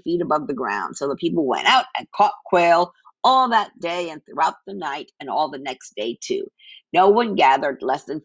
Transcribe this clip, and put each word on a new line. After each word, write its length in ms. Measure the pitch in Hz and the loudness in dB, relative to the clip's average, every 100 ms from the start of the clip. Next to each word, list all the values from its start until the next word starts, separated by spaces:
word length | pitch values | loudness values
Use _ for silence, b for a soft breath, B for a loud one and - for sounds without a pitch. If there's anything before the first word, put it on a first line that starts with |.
feet 180 | 165 175 | -2 -4
above 280 | 139 151 143 | 0 -2 -2
the 60 | |
ground. 420 | 131 113 101 87 - | -6 -4 -4 -6 -6
So 120 | 143 | -6
the 80 | 135 | -4
people 300 | 170 170 135 | -2 -2 -2
went 200 | 82 160 | 0 2
out 200 | 254 - - | 0 0 -10
and 140 | - | -10
caught 200 | - 208 - | 0 0 0
quail 480 | - 180 170 170 175 b b - | 0 2 6 4 2 b b -2
all 240 | 254 262 254 | 2 4 4
that 240 | 220 - - | 2 0 -8
day 300 | 170 180 170 | -6 -4 -6
and 140 | 151 | -10
throughout 320 | _ 127 160 - 190 | _ -2 -2 -2 -14
the 80 | |
night 360 | 196 151 143 - _ | -10 -8 -8 -12 _
and 100 | 139 | -6
all 220 | 113 147 | -2 -2
the 80 | 139 | -6
next 360 | 139 131 - 101 | -10 -12 -14 -8
day 220 | 110 117 | -8 -8
too. 220 | - - - _ B B _ | -6 -6 -6 _ B B _
No 160 | 170 196 | 4 6
one 260 | 220 226 | 6 2
gathered 480 | 190 135 139 143 127 | 4 4 4 0 -4
less 220 | 123 147 | -4 -4
than 160 | - 151 | -4 -12